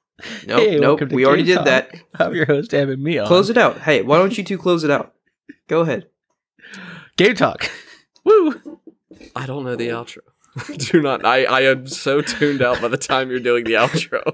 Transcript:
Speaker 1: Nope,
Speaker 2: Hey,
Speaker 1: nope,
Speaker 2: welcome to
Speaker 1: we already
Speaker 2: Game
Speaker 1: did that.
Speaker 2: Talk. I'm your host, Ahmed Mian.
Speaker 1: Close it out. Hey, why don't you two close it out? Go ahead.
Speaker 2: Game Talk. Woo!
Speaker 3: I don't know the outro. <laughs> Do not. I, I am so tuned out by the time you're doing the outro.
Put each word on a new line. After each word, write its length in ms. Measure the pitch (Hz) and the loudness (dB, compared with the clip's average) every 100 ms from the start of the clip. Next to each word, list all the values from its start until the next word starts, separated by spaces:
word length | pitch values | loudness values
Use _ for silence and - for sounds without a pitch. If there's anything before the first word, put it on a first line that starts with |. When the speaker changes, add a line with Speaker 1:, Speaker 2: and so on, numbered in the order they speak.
| _ _ - 214 185 | _ _ -16 -14 -4
Speaker 1:
Nope, 120 | - | 0
Speaker 2:
Hey, 120 | 220 151 | 2 2
Speaker 1:
nope, 60 | |
Speaker 2:
welcome 280 | 131 151 135 | 2 2 0
to 60 | 131 | 2
Speaker 1:
we 100 | 131 | 4
already 180 | 147 | 4
Speaker 2:
Game 140 | 156 180 | 2 2
Speaker 1:
did 80 | 139 | 2
that. 240 | 127 - | 0 -2
Speaker 2:
Talk. 80 | - _ - | -16 _ -4
I'm 160 | 175 175 | -2 0
your 100 | 151 | 0
host, 260 | 143 143 | 0 0
Ahmed 260 | 143 139 131 | -2 -2 -4
Mian. 260 | 147 143 104 | -4 -2 2
Speaker 1:
Close 220 | 180 196 | 2 4
it 80 | 233 | 2
out. 220 | 156 - | 2 0
Hey, 220 | 160 127 | 0 0
why 160 | 113 160 | 4 2
don't 200 | 190 214 | 2 -2
you 60 | |
two 140 | 180 185 | -6 -4
close 260 | 180 170 | 0 0
it 60 | 151 | 0
out? 220 | 139 - _ _ _ _ - - | -2 -4 _ _ _ _ -20 -2
Go 120 | 160 | 0
ahead. 260 | 165 107 - _ _ _ _ _ - - 185 - - - | 0 -2 -8 _ _ _ _ _ -20 -20 -18 -20 -12 0
Speaker 2:
Game 200 | 202 202 | 0 2
Talk. 340 | 123 - - - - - _ _ 370 | -2 -4 -12 -12 -20 -20 _ _ 4
Woo! 540 | 427 311 226 294 311 - _ _ - - 123 | 4 4 -4 -16 -20 -20 _ _ -20 -16 -12
Speaker 3:
I 100 | 131 | -10
don't 180 | 143 | -8
know 120 | 127 120 | -8 -6
the 100 | 117 | -6
outro. 280 | 117 120 - _ _ _ | -6 -12 -20 _ _ _
<laughs> 420 | 131 - 285 - | -16 -14 -10 0
Do 100 | 170 | 2
not. 220 | 139 127 | 2 0
I, 220 | 110 131 - | 2 2 2
I 160 | 131 | 4
am 260 | 135 131 135 | 4 2 -4
so 320 | - 139 143 | -6 -2 -2
tuned 400 | 147 - 147 139 | -2 -2 -2 2
out 180 | 123 120 | 0 0
by 60 | 113 | -2
the 80 | 123 | -4
time 320 | - 131 131 | -2 -2 -2
you're 100 | 127 | -2
doing 240 | 120 120 | 0 0
the 100 | 113 | 2
outro. 480 | 110 123 160 - - - | 2 2 0 -4 -4 -4